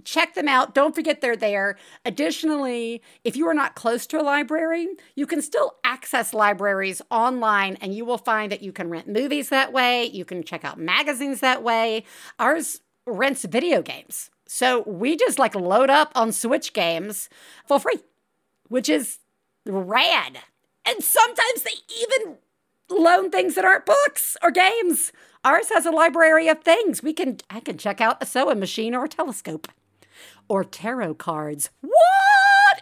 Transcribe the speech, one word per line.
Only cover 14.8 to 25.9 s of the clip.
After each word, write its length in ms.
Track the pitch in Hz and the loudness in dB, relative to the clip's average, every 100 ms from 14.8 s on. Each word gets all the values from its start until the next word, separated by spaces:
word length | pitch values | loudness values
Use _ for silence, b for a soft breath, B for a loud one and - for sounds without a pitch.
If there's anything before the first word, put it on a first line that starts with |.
we 300 | 208 175 247 | -2 -4 -2
just, 240 | 330 494 - | 2 2 2
like, 160 | 240 | 0
load 340 | 196 180 214 262 | 0 2 4 6
up 220 | 285 302 | 4 2
on 180 | 254 226 | 0 -2
Switch 400 | - 233 320 - | -2 -2 -2 -2
games 560 | 214 170 165 202 202 - B B B | -2 -2 -2 -6 -12 -14 B B B
for 140 | - 277 | 0 0
free, 200 | - 440 _ _ _ _ _ _ - | 0 -4 _ _ _ _ _ _ -6
which 220 | 254 277 | -4 0
is 280 | 302 226 - _ _ _ _ | -2 -2 -12 _ _ _ _
rad. 720 | 214 190 185 233 349 311 131 127 - _ _ _ | -8 -6 0 2 2 0 -2 -10 -20 _ _ _
And 180 | - 466 | -4 -4
sometimes 600 | - - 466 - 466 466 | 0 2 2 2 -2 -2
they 80 | - - - 453 | -6 -10 -12 -8
even 380 | 466 523 392 233 _ _ _ _ - | -2 -2 -2 -14 _ _ _ _ -4
loan 400 | 359 330 359 381 | 2 6 4 2
things 240 | 370 359 | -2 -2
that 100 | 359 | 2
aren't 200 | 370 381 | 2 2
books 520 | - 554 571 - - - | 4 2 2 -2 -6 0
or 80 | 349 | 0
games. 600 | 311 381 466 359 269 - - b b | 4 2 2 0 -2 -4 -10 b b
Ours 240 | 262 330 453 | 2 2 2
has 120 | 403 | 0
a 60 | 330 | 2